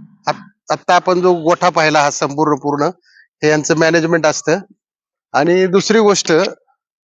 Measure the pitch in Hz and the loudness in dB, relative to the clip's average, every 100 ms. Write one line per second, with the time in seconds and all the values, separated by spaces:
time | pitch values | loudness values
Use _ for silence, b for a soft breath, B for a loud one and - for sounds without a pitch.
0 | - _ - - - _ - 151 - 175 | -20 _ -8 -8 -10 _ -8 -6 0 0
1 | 180 180 180 175 156 175 180 170 156 151 | 2 0 2 0 0 0 0 0 0 2
2 | 143 135 151 143 151 143 143 143 147 - | 0 -2 -4 -2 -2 -2 -2 -2 -4 -6
3 | b b b _ 151 151 143 160 165 165 | b b b _ 0 0 0 0 2 2
4 | 160 170 156 180 - 175 185 _ _ _ | 0 0 0 -2 -2 -4 -4 _ _ _
5 | _ _ _ 123 156 180 185 185 - 220 | _ _ _ -2 0 0 2 0 2 2
6 | 208 196 - 160 202 - _ _ _ _ | 2 0 0 0 0 -6 _ _ _ _